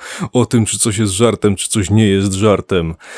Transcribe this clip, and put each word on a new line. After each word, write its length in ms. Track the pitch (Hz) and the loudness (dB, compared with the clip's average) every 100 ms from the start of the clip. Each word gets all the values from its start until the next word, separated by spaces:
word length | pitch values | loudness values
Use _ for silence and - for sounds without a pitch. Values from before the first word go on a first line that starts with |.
| - - 190 | -6 -10 -4
o 120 | 123 113 | -2 0
tym, 200 | 120 107 | 0 0
czy 140 | 101 | -2
coś 180 | 113 101 | -2 -2
jest 160 | 107 | -2
żartem, 420 | 92 117 101 104 95 | 0 0 2 0 0
czy 140 | - | -2
coś 200 | 113 92 | -2 2
nie 180 | 107 107 | 2 4
jest 260 | 98 101 | 2 0
żartem. 640 | 95 107 95 - 95 82 82 - | 0 2 2 0 -2 -2 -8 -14